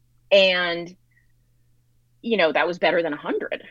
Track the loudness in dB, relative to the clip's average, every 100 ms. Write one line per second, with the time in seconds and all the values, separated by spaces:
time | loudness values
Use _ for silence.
0 | _ _ _ 4 4 0 -2 -6 -8 -16
1 | _ _ _ _ _ _ _ _ _ _
2 | _ _ -2 2 2 2 0 0 0 2
3 | -2 -6 -6 -6 -6 -10 -12